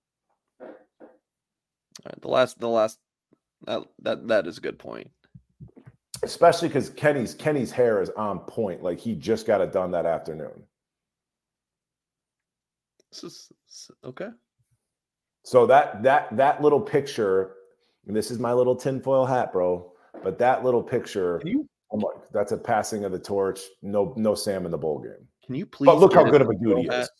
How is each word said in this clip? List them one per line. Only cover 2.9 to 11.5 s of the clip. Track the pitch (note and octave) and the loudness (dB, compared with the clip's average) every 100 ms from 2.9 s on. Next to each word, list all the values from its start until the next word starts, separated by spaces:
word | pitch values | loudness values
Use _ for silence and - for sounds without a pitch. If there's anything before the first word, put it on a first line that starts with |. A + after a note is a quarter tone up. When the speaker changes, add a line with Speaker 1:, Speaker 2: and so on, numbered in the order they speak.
| - _ _ _ _ _ _ - | -4 _ _ _ _ _ _ -8
Speaker 1:
that, | A2+ - _ | -8 -8 _
that, | A2+ A2 A2+ | -6 -6 0
that | G#2+ E2+ | 0 0
is | - | -8
a | |
good | - - | -12 -12
point. | B1+ A1+ - _ _ - _ _ - - - _ _ - | -16 -16 -18 _ _ -20 _ _ -20 -20 -20 _ _ -12
Speaker 2:
Especially | - - E3+ E3 E3+ | -10 4 4 4 0
'cause | C3+ G2 | -2 -4
Kenny's, | - D3+ C#3+ G#2 | -2 0 0 -4
Kenny's | - D#3 D3 A2 | -4 -2 -2 -2
hair | - A#2+ G#2 | 2 2 2
is | E2+ | -2
on | G#2 G#2 F2+ | -4 -6 -6
point. | - A#2+ G2+ E2+ | -8 -6 -6 -4
Like, | F2+ E2+ | -6 -6
he | A#2 F2 | -6 -6
just | G2+ A2 - | -2 -2 2
got | G2+ | 0
it | E2+ | 2
done | F#2 F2+ | 0 -2
that | F2 E2 | -2 -2
afternoon. | D#2 - D#2 - E2+ _ _ _ _ _ _ _ _ _ | -4 -6 -12 -12 -16 _ _ _ _ _ _ _ _ _